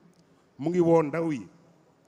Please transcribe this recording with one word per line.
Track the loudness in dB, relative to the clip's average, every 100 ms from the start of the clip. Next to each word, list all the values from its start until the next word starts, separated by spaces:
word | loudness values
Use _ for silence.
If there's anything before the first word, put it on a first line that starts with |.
| _ _ _ _ _ -10
mu | -4
ngi | 0
woo | 4 4
ndaw | 2 -2 -4
yi | -6 -10 _ _ _ _ _